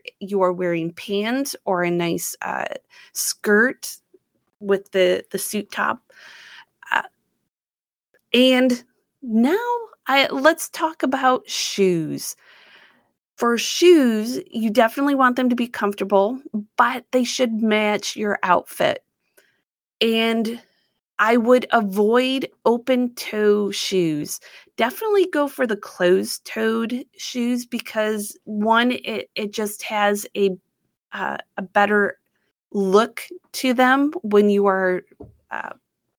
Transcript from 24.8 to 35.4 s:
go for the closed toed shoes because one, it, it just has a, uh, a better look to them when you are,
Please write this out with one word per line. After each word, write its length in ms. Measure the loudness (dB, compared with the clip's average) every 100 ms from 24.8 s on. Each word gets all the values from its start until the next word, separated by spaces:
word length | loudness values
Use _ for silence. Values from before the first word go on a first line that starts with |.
| -4 -2 0 2 2
go 200 | 0 -2
for 180 | -2 -4
the 120 | -4
closed 640 | -8 -2 2 2 0 -10
toed 640 | -10 -4 -2 -2 -4 -8 -12 -14
shoes 500 | -10 -4 -2 -4 -6
because 720 | -10 -6 -4 -4 -4 -8 -14
one, 480 | -10 -2 2 2 2
it, 380 | -2 -8 -10 -10 -8
it 180 | -8
just 280 | -6 -6 -8
has 440 | -6 0 0 0 -4 -2
a, 140 | 0 -2 _ _ _ _ _
uh, 240 | -10 -8 -8 -12 -14
a 60 |
better 560 | -2 0 2 2 0 -4 _ _ _ _ _
look 500 | -4 4 4 4 -4 -16 -18 _
to 200 | -4 0
them 380 | 2 4 4 0 -2
when 260 | 2 4 4
you 160 | 4 2
are, 380 | 2 0 -2 -6 -18 -20 _